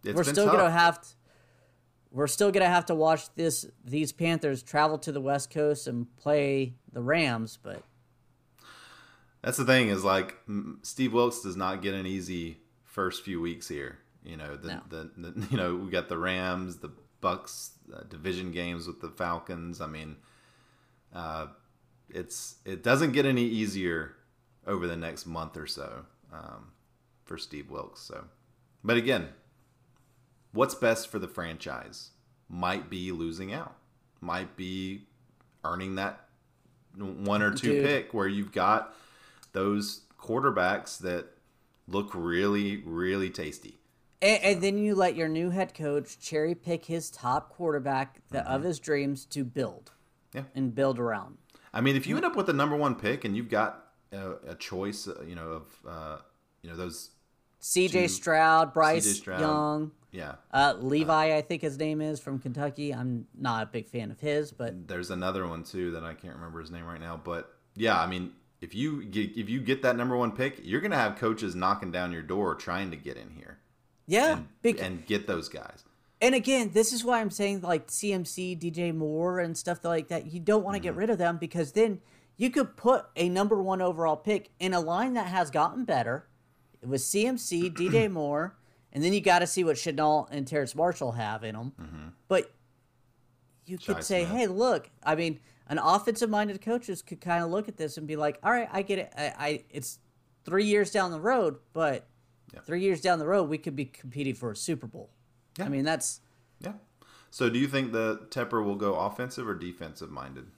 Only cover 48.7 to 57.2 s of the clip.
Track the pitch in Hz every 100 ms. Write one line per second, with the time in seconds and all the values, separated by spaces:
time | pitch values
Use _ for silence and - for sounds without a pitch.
48.7 | 156 - 147 139 139 - 143 127 131 131
49.7 | - - _ _ _ _ 131 135 135 131
50.7 | 110 135 120 120 107 - - _ - -
51.7 | - 131 139 135 254 349 - 185 143 147
52.7 | 147 147 120 104 127 107 101 117 107 110
53.7 | - - _ _ 98 95 - - 87 -
54.7 | 95 98 104 98 - 80 85 82 80 76
55.7 | - - 82 78 76 - _ _ _ 85
56.7 | 82 90 82 - _